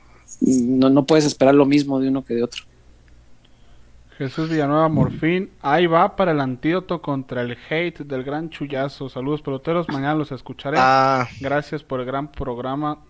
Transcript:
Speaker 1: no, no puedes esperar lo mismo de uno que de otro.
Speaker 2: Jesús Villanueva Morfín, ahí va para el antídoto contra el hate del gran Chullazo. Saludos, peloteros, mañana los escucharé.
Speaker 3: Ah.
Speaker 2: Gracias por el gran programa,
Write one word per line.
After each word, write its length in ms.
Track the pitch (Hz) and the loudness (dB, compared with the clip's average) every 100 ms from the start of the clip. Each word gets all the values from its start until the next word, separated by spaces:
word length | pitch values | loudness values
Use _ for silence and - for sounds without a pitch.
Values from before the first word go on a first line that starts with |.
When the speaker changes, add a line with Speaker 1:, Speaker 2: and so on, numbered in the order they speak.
| - - - - | -20 -20 -20 -2
Speaker 1:
no, 480 | - 131 120 131 135 | 2 2 2 2 4
no 140 | 139 | 4
puedes 200 | 143 156 | 4 4
esperar 300 | 147 - 135 | 4 4 6
lo 120 | 143 139 | 6 6
mismo 320 | 147 143 135 | 4 2 -2
de 80 | 135 | 0
uno 160 | 135 | -2
que 100 | 131 | -2
de 80 | 117 | -4
otro. 200 | 120 - - _ - _ _ - _ - _ - - - - - - - | -4 -6 -18 _ -20 _ _ -20 _ -20 _ -20 -20 -20 -20 -20 -20 -10
Speaker 2:
Jesús 320 | 135 - 160 | -8 -6 -2
Villanueva 380 | 160 143 151 160 | 0 2 2 2
Morfín, 600 | 151 139 - 156 180 202 - | 2 0 0 0 0 -4 -6
ahí 240 | 139 160 175 | 0 2 4
va 280 | 165 196 | 4 2
para 180 | 202 185 | 2 0
el 80 | 151 | 2
antídoto 600 | 131 123 151 180 185 170 | -2 -2 -2 -2 -4 -6
contra 400 | - 139 131 127 | -4 -6 -6 -6
el 160 | 120 120 - | -6 -8 -6
hate 300 | 156 175 160 | -4 -4 -8
del 220 | 143 131 | -8 -8
gran 280 | 131 147 165 | -6 -6 -8
Chullazo. 580 | - 143 135 139 - 131 | -10 -8 -4 -4 -6 -10
Saludos, 320 | 131 131 151 | -6 -4 -4
peloteros, 480 | 147 135 160 170 165 | -4 -6 -2 -2 -2
mañana 260 | 143 139 | -4 -2
los 160 | 156 143 | -2 -4
escucharé. 460 | 127 - 127 139 147 | -8 -14 -12 -2 2
Speaker 3:
Ah. 480 | 131 135 135 131 120 - | 4 6 4 2 -2 -6
Speaker 2:
Gracias 420 | 135 143 147 151 | -4 -4 -4 -10
por 180 | - 131 | -8 -6
el 60 | 123 | -4
gran 240 | 135 147 | -6 -8
programa, 680 | - 135 120 127 139 151 151 - | -8 -8 -6 -6 -4 -6 -8 -12